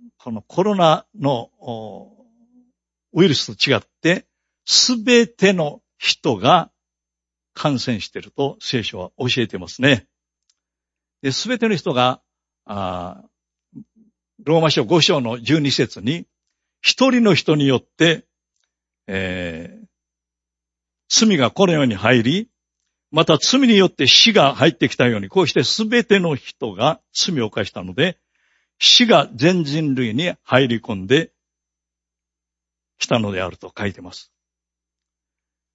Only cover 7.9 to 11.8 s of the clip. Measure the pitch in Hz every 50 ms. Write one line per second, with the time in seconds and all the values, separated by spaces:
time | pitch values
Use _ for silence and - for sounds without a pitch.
7.9 | 117 98 - - - 98 - 104 _ - 139 135 - - - - - 120 104 -
8.9 | - 98 90 92 _ - 135 123 - 131 113 - - 92 87 85 - - 123 143
9.9 | 135 107 - _ _ _ _ _ _ _ _ _ _ _ _ _ _ _ _ _
10.9 | _ _ _ _ _ _ - 135 131 - - 208 254 220 226 226 208 151